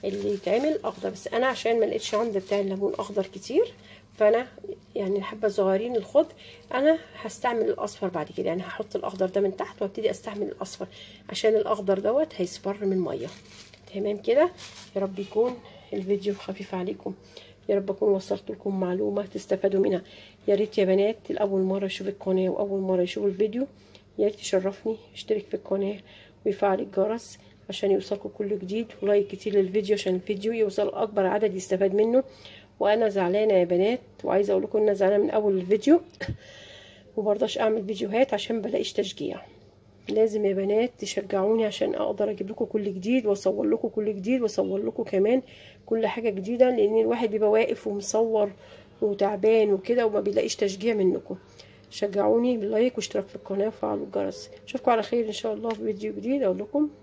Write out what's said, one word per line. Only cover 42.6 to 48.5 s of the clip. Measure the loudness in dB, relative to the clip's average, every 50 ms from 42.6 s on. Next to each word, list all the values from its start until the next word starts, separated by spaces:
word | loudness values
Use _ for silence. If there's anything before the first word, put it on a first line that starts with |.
| -6
كل | -4 -2 -4 -2
جديد | -2 -6 -4 -2 0 0 2 2
واصور | 2 0 2 2 0 0 2 0
لكم | 0 0 0 0 -4
كل | -2 -2 -2 -2 -4
جديد | -4 -2 0 0 2 0
واصور | 0 0 0 -2 0 -2 -2 -2
لكم | -4 -4 -4 -6
كمان | -2 2 2 4 4 4 2 0 -4 -20 -20 -20 -20 -20 -20 -6
كل | -4 -2 0 0
حاجه | -2 -2 -2 -2 -2
جديده، | -2 -2 -4 -4 4 4 6 6
لان | 6 4 4 4 6 4
الواحد | 4 4 2 0 0 0
بيبقى | 0 2 4 4
واقف | 6 6 4 2 0 -2 -2
ومصور | -4 -4 -4 -4 -2 2 2 2 4 4 2 2 2